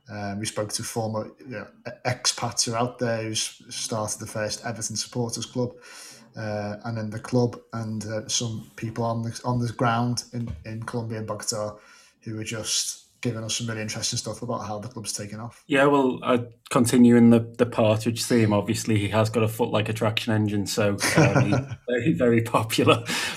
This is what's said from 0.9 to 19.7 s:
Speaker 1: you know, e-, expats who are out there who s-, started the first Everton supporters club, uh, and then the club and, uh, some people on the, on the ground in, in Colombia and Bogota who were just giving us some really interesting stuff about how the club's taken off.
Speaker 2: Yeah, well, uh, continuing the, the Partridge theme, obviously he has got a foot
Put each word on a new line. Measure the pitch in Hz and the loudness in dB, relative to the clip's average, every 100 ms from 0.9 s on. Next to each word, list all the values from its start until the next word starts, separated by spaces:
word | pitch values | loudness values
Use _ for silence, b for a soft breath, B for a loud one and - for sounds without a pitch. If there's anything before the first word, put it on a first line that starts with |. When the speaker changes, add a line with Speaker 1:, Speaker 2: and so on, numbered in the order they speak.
| 120 110 107 110 - | -4 -4 -4 -8 -14
Speaker 1:
you | 131 107 | -14 -12
know, | - _ 123 | -12 _ -16
e-, | - 127 | -8 -6
expats | 120 - - 117 - | -4 -4 -4 -6 -2
who | 120 | -2
are | 113 | 0
out | 123 - | -2 -2
there | 120 113 | -2 -2
who | 110 | -4
s-, | 107 - - - | -4 -6 -10 -14
started | - - 110 107 - | -10 -6 -4 -4 -8
the | 107 | -8
first | 110 107 - | -6 -6 -6
Everton | 123 110 107 | -8 -8 -6
supporters | 113 - 127 117 120 110 | -6 -6 -4 -4 -6 -6
club, | 127 123 - B B B B B 113 | -4 -4 -6 B B B B B -10
uh, | 107 104 104 104 | -6 -4 -6 -8
and | 117 113 | -6 -6
then | 107 | -6
the | 110 | -8
club | - 123 120 - - | 0 2 2 -2 -12
and, | 117 110 110 104 | -8 -6 -6 -6
uh, | 110 110 | -8 -4
some | - 120 110 - - | -4 -2 -6 -10 -10
people | 113 117 | -8 -2
on | 117 117 | -2 -2
the, | 117 - | -4 -6
on | 127 120 | -2 0
the | 120 | -2
ground | - 120 117 123 117 - | 0 0 2 0 -2 -6
in, | 120 117 - | -8 -8 -8
in | 113 113 | -10 -10
Colombia | 117 120 113 113 | -6 -6 -6 -8
and | 104 | -6
Bogota | 107 - 107 107 - b b b b | -6 -6 -4 -6 -8 b b b b
who | 120 110 | -10 -8
were | |
just | 104 113 104 - - - _ - | -6 -6 -4 -2 -4 -8 _ -6
giving | 120 113 | -6 -4
us | 110 - | -6 -6
some | 117 | -4
really | 110 | -6
interesting | 107 113 - - | -6 -6 -4 -4
stuff | 113 107 | -6 -8
about | 117 110 | -6 -6
how | 104 104 | -6 -8
the | 117 | -10
club's | 117 110 | -12 -10
taken | - 101 107 | -10 -10 -10
off. | 117 - - | -12 -14 0
Speaker 2:
Yeah, | 139 143 | 4 6
well, | 143 131 120 | 6 2 0
uh, | 120 123 - - - | 0 0 0 -14 0
continuing | 131 113 127 120 120 117 | 2 6 8 10 10 10
the, | 117 117 - | 8 4 0
the | 117 | 0
Partridge | - 107 110 120 113 | 4 4 4 0 -2
theme, | - 120 107 | 2 4 6
obviously | 104 95 110 - 104 | 4 2 -2 2 0
he | 101 | 2
has | 107 110 | 2 2
got | 120 | 2
a | 110 | 0
foot | - 120 | 0 0